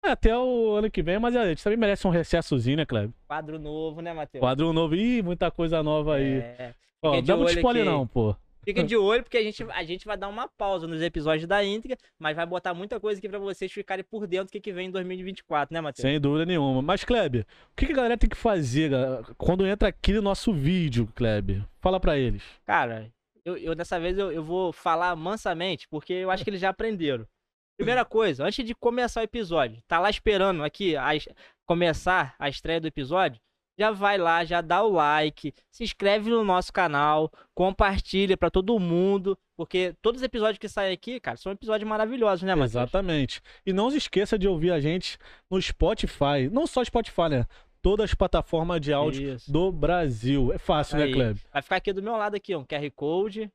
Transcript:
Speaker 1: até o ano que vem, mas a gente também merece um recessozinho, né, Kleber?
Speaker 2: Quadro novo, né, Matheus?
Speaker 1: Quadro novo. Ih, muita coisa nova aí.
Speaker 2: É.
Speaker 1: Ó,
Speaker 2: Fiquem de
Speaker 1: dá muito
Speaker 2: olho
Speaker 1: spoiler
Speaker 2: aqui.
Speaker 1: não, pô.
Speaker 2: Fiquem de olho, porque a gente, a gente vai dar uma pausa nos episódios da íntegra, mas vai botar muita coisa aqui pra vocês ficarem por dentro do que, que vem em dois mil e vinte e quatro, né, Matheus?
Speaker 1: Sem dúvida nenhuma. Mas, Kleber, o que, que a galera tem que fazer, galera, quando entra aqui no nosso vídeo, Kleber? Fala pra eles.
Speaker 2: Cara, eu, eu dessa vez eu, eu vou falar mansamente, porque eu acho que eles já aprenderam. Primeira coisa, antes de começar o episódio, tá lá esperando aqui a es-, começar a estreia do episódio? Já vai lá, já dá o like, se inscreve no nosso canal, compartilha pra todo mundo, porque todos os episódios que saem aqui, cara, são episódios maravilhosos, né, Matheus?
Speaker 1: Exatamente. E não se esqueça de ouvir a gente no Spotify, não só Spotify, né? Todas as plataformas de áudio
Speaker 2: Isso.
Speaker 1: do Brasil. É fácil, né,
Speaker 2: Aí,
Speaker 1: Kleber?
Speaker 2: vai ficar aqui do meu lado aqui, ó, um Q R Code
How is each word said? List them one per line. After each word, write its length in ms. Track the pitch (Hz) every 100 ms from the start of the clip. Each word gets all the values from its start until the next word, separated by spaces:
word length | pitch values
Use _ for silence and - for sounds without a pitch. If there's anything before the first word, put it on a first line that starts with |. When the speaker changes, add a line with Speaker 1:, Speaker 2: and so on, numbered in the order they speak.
Speaker 1:
até 320 | 392 254 220 233
o 360 | 254 247 226
ano 160 | 208 214
que 120 | -
vem, 160 | 160 196
mas 160 | 233 247
a 100 | 208
gente 160 | 151
também 140 | 208 226
merece 280 | 214 202 196
um 40 |
recessozinho, 640 | 170 160 170 - 139 117 147
né, 60 | 147
Kleber? 240 | 117 104 - _
Speaker 2:
Quadro 320 | 151 151 160
novo, 420 | 147 151 160 156
né, 100 | 170
Matheus? 260 | 165 147 135
Speaker 1:
Quadro 320 | 127 135 160
novo. 220 | 160 165
Ih, 280 | 165 226 247
muita 280 | 180 175 175
coisa 320 | - 165 160
nova 340 | 151 151 151 143
aí. 220 | 139 131
Speaker 2:
É. 360 | 120 120 123 - _ _
Speaker 1:
Ó, 80 | 160
Speaker 2:
Fiquem 120 | 135
de 40 | 127
Speaker 1:
dá 80 | 196
muito 120 | 170
Speaker 2:
olho 60 | 170
Speaker 1:
spoiler 240 | 247 240
Speaker 2:
aqui. 80 | 202
Speaker 1:
não, 160 | 151 123
pô. 280 | 123 110 101 _ _
Speaker 2:
Fiquem 220 | - 196 170
de 100 | 226
olho, 280 | 196 233
porque 120 | 247 240
a 40 |
gente, 220 | 214 214 226
a 120 | -
gente 240 | 160 185 214
vai 100 | 202
dar 120 | 196
uma 180 | 208 269
pausa 400 | _ 202 190 165
nos 160 | 165
episódios 460 | 165 165 151 156 170
da 160 | 202
íntegra, 340 | 202 208 262 254 _ _
mas 200 | 156 156
vai 100 | 170
botar 260 | 180 185
muita 280 | 175 202 233
coisa 180 | 208 202
aqui 100 | 202
pra 120 | 202
vocês 320 | 196 185 190
ficarem 320 | - 196 190 190
por 160 | 226
dentro 220 | 202 185 196
do 40 |
que, 80 | 208
que 120 | 208
vem 140 | 180 185
em 40 |
dois 140 | 185
mil 140 | 180 185
e 40 |
vinte 160 | 185 190
e 40 |
quatro, 300 | _ 151 143
né, 60 | 165
Matheus? 220 | 156 135
Speaker 1:
Sem 180 | 131 151
dúvida 260 | 143 151 165
nenhuma. 340 | 180 139 131
Mas, 220 | 143 202
Kleber, 420 | - 240 170 123 104 - -
o 40 | -
que, 100 | 269
que 60 |
a 40 | 277
galera 200 | 240 233
tem 140 | 226
que 60 | -
fazer, 540 | 233 196 135 131 160
galera, 340 | 135 131 131 110 -
quando 300 | - 185 190
entra 220 | 208 208
aqui 240 | - -
no 100 | 208
nosso 300 | 196 196 -
vídeo, 560 | 175 135 185 160 117 110
Kleber? 520 | - 120 107 98 98 101 -
Fala 180 | 185 185
pra 180 | 180 147
eles. 240 | 127 104 - -
Speaker 2:
Cara, 460 | - 185 127 113 110 _ _ _
eu, 120 | - 180
eu 180 | 160
dessa 240 | 165 127 180
vez 180 | 170 190
eu, 140 | 196
eu 140 | 160
vou 280 | 156 180 185
falar 440 | 156 175 165 175 170
mansamente, 720 | 165 214 208 165 185 160 -
porque 240 | 151 -
eu 180 | 180 185
acho 140 | 190
que 60 | -
eles 100 | 196
já 80 | 190
aprenderam. 580 | 190 226 202 156 127 110 _ _ _ _ _
Primeira 280 | 214 247
coisa, 400 | 226 220 214 131
antes 200 | 156 -
de 120 | 226 233
começar 460 | 240 240 240 233
o 20 |
episódio, 580 | 220 240 190 170 123 113 _
tá 100 | 170
lá 100 | 190
esperando 540 | 208 - 202 196 175
aqui 320 | 147 - 196 147
a 200 | 131 151
es-, 100 | - - - _ -
começar 680 | 170 175 151 - 185 139 -
a 100 | 143
estreia 320 | 139 156 165
do 60 | 160
episódio? 540 | 151 131 180 175 117 _ _ _ -
Já 120 | 214
vai 280 | 202 202 202
lá, 260 | 170 165
já 160 | 165 175
dá 220 | 165 175
o 60 | 220
like, 600 | 180 147 151 156 - 147 - _
se 120 | -
inscreve 460 | 226 - 196 214 214
no 140 | 233
nosso 260 | 208 180 175
canal, 600 | - 175 143 147 156 160 - - - 185
compartilha 680 | 196 208 196 - 190 196 185
pra 140 | 175
todo 280 | 185 190 233
mundo, 580 | 175 170 190 202 185 190 _ -
porque 380 | 165 185 180 170
todos 180 | 220 247
os 40 |
episódios 340 | 254 240 214 202
que 100 | 208
saem 240 | 214 196
aqui, 260 | 180 - 247
cara, 180 | - 117
são 140 | 190
episódios 360 | 202 220 214 214
maravilhosos, 540 | 214 220 254 220 185
né, 120 | 190
Matheus? 180 | 175 127
Speaker 1:
Exatamente. 680 | 120 123 185 190 156 131 - - -
E 80 | -
não 180 | 185 226
se 60 | 294
esqueça 420 | - 185 208 220
de 80 | 190
ouvir 260 | 170 170
a 60 | 170
gente 360 | 143 180 - - - - _
no 100 | 185
Spotify, 880 | - - 165 220 - - 139 143 131
não 140 | 226 330
só 180 | -
Spotify, 440 | 240 233 220 - 165
né? 160 | 135 117 - _ _
Todas 300 | 175 208 214
as 40 |
plataformas 680 | - 185 175 - 165 160 170
de 120 | 143
áudio 420 | 143 151 135 139 127
Speaker 2:
Isso. 140 | -
Speaker 1:
do 220 | 147 190
Brasil. 800 | 170 147 180 160 113 120 139 120
É 60 | 101
fácil, 400 | - 160 143 151
né, 60 |
Speaker 2:
Aí, 80 | 147
Speaker 1:
Kleber? 300 | 131 120 101 -
Speaker 2:
vai 100 | 143
ficar 140 | - 185
aqui 160 | 202
do 100 | 196
meu 140 | 202 226
lado 200 | 208 202
aqui, 180 | -
ó, 40 | 170
um 60 |
Q 100 | 127 147
R 140 | 147
Code 600 | - 143 170 214 202 208